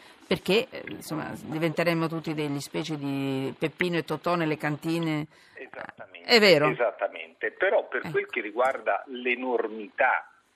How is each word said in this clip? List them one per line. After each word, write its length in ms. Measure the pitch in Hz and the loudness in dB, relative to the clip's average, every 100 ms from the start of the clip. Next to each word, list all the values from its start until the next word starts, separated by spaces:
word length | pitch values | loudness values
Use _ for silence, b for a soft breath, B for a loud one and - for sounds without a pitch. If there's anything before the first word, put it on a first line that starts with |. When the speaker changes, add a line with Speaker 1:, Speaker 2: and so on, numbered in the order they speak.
| b b - | b b -2
Speaker 1:
perché, 420 | 180 - 202 - | -2 2 2 2
eh, 120 | - - | -6 -12
insomma, 420 | - - 156 - | -12 -8 -6 -6
diventeremmo 760 | - - 156 165 151 170 165 160 | -8 -8 -2 0 2 2 2 0
tutti 260 | 165 160 | -2 -4
degli 260 | 151 147 143 | -4 -2 -4
specie 360 | - 170 156 151 | -4 -6 -4 -4
di 580 | 139 139 135 135 135 120 | -4 -2 -2 -2 -4 -2
Peppino 420 | 160 - 180 170 | -4 -2 0 0
e 60 | |
Totò 300 | - 151 170 | -2 -2 0
nelle 220 | 175 156 151 | 0 0 0
cantine. 720 | 151 147 165 165 165 151 151 b b | -2 -4 -2 -2 0 -2 -4 b b
Speaker 2:
Esattamente, 760 | - - - - - 220 - - | -18 -16 -12 -14 -14 -18 -12 4
Speaker 1:
È 120 | 233 | 8
vero? 280 | 208 156 151 | 10 8 6
Speaker 2:
esattamente. 840 | 151 113 - 98 85 82 - 110 | 4 2 2 -4 -4 -14 -6 -6
Però 340 | - 185 214 - | 0 2 2 0
per 140 | 127 | -4
Speaker 1:
Ecco. 100 | 170 | -2
Speaker 2:
quel 160 | 190 196 | -2 -2
che 100 | 123 | -4
riguarda 640 | 107 107 131 127 107 101 - | -4 0 0 0 -2 -2 -4
l'enormità, 1160 | 123 123 123 127 117 110 110 101 - - 95 - _ _ | -6 -2 -2 0 -2 -2 -6 -8 0 2 2 -4 _ _